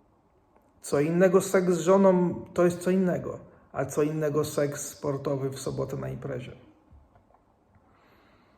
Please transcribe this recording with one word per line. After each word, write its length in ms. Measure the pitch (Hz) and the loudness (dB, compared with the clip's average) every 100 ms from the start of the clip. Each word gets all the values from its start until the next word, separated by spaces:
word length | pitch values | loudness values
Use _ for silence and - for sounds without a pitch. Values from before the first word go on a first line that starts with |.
| _ _ _ _ _ _ _ _ | _ _ _ _ _ _ _ _
Co 200 | - 143 | -4 0
innego 400 | 151 175 190 185 | 2 4 6 4
seks 340 | - 196 180 | 2 0 2
z 60 | 170 | 2
żoną 540 | 156 196 196 180 175 - - | 4 6 6 4 2 -2 -6
to 100 | - | 0
jest 160 | 175 175 | 0 0
co 100 | 185 | 0
innego, 480 | 185 185 151 - - - - _ | 0 0 -2 -6 -12 -16 -20 _
a 120 | - | -8
co 180 | 139 - | -4 -2
innego 420 | 151 156 151 143 | -2 0 -2 -2
seks 440 | 147 - 143 143 - | -2 -2 -2 -4 -12
sportowy 640 | - 147 135 147 139 135 | -8 -6 -4 -4 -4 -4
w 100 | 127 | -6
sobotę 360 | 151 131 135 139 | -8 -6 -6 -8
na 120 | 131 | -8
imprezie. 440 | 135 135 127 127 - - _ _ - _ _ _ _ _ _ _ _ _ _ _ _ _ _ _ | -10 -10 -10 -12 -18 -20 _ _ -20 _ _ _ _ _ _ _ _ _ _ _ _ _ _ _